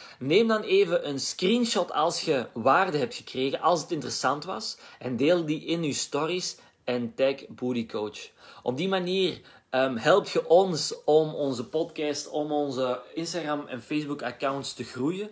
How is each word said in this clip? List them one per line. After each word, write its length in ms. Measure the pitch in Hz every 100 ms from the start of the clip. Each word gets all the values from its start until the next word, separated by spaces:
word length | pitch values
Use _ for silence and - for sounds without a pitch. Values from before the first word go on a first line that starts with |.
| - -
neem 280 | 131 180 226
dan 140 | 220
even 460 | 151 190 185 170 147
een 120 | 143
screenshot 720 | - - 233 240 226 208 -
als 300 | - 160 160
je 260 | - 139 110
waarde 440 | 117 117 156 190 151
hebt 180 | 120 -
gekregen, 460 | - 127 135 147
als 200 | 156 175
het 100 | 151
interessant 540 | 160 - - 131 143 160
was, 320 | 214 - - - -
en 180 | 123 120
deel 280 | 143 180 156
die 200 | 156 151
in 180 | 170
uw 100 | 156
stories 640 | - - 143 160 180 - - - _
en 300 | - 123 117 -
tag 320 | 135 135 -
Booty 380 | - 127 120 113
Coach. 440 | 110 104 - - _ - -
Op 140 | 123 131
die 100 | 190
manier, 540 | 190 180 190 180 - - - _
ehm, 260 | 127 135 117
help 320 | 147 196 -
je 200 | 160 -
ons 540 | 170 190 151 - 156
om 300 | - 156 156
onze 340 | 147 139 123 120
podcast, 640 | 156 170 - 147 143 -
om 220 | 151 151
onze 500 | 147 143 127 127 123 -
Instagram 540 | - 170 175 151 147 139
en 140 | 123
Facebook 400 | - 151 143 143
accounts 520 | 123 120 139 139 131
te 100 | -
groeien 460 | 117 117 139 185 214